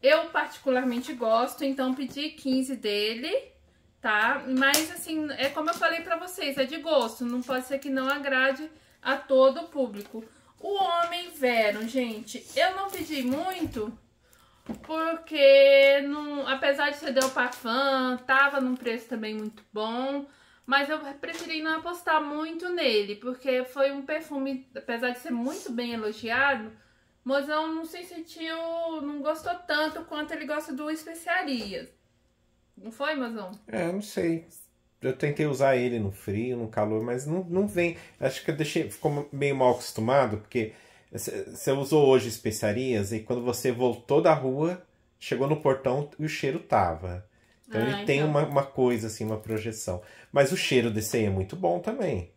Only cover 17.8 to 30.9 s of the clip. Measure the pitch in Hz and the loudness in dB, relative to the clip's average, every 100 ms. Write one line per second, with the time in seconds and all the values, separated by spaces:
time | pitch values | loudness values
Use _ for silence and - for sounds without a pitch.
17.8 | 277 269 254 247 - 269 277 277 254 254 | 2 0 0 -4 0 4 4 2 -2 -2
18.8 | 240 226 - 226 214 214 214 - _ 208 | -4 -6 -6 -8 -6 -6 -8 -12 _ -4
19.8 | 220 233 269 277 277 - _ _ - 277 | -4 -2 -2 -4 -6 -16 _ _ 0 0
20.8 | 285 311 285 277 - 330 - 320 311 320 | 2 -2 -6 -10 -10 -10 -6 -4 -2 -2
21.8 | 330 349 - 311 302 294 311 330 359 349 | -4 -6 2 2 2 -4 -6 -6 -4 0
22.8 | 285 214 202 208 240 254 277 254 254 285 | 2 2 0 -4 -8 -6 0 0 -2 0
23.8 | 277 277 277 311 320 285 269 262 - - | 0 0 -4 -6 -4 -6 -4 -6 -8 -16
24.8 | - 233 247 247 320 240 240 370 - 233 | -8 -4 -4 -4 -6 -4 -2 -6 -8 -6
25.8 | 240 233 214 214 233 240 277 254 220 - | -6 -4 -6 -6 -4 2 2 2 -4 -16
26.8 | _ _ _ _ - 277 277 302 320 320 | _ _ _ _ -2 -2 0 -2 -2 -4
27.8 | 320 349 349 349 330 330 320 330 330 330 | -8 -12 -14 -14 -16 -10 -8 -6 -6 -4
28.8 | 330 320 285 294 277 320 349 349 - 302 | -4 -6 -6 -6 -4 -4 -4 -8 -2 0
29.8 | 311 320 330 302 302 320 277 302 311 262 | 0 -4 -10 -8 -6 -8 -4 -6 -4 -8
30.8 | 302 | -6